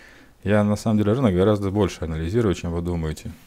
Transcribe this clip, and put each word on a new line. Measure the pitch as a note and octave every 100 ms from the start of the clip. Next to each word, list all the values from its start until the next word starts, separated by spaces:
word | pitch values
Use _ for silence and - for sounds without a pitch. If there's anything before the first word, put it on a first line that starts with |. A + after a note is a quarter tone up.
| - - - _
Я | F#2 G#2
на | G#2 G#2
самом | A2+ G#2+
деле | G#2
рынок | A#2+ B2
гораздо | F2+ G2 G#2 G2
больше | G#2 F2+ -
анализирую, | D#2+ D#2+ D#2+ A2+ A2
чем | E2+ F2
вы | E2+
думаете. | F2 E2+ D#2 D#2 E2+ E2